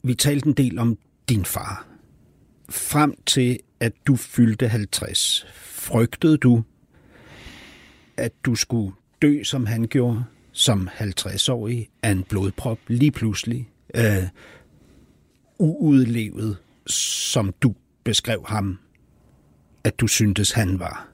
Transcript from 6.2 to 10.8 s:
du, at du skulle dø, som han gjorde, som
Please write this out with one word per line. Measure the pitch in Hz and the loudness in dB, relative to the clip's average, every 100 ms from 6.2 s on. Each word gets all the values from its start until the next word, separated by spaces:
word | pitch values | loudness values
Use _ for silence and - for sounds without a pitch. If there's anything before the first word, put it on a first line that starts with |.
| 156 151 | 2 4
du, | 123 117 113 _ _ _ _ - - - - - - - - _ _ - | 6 4 0 _ _ _ _ -20 -20 -20 -20 -20 -20 -20 -20 _ _ -8
at | 117 _ | -8 _
du | 127 | -2
skulle | 113 - 117 98 95 _ _ | -2 -2 -2 -4 -8 _ _
dø, | 147 147 | 2 2
som | 143 139 110 | -2 -4 -2
han | 113 113 | -2 0
gjorde, | 139 120 117 120 _ _ | 2 2 0 -6 _ _
som | - - 104 | 0 2 2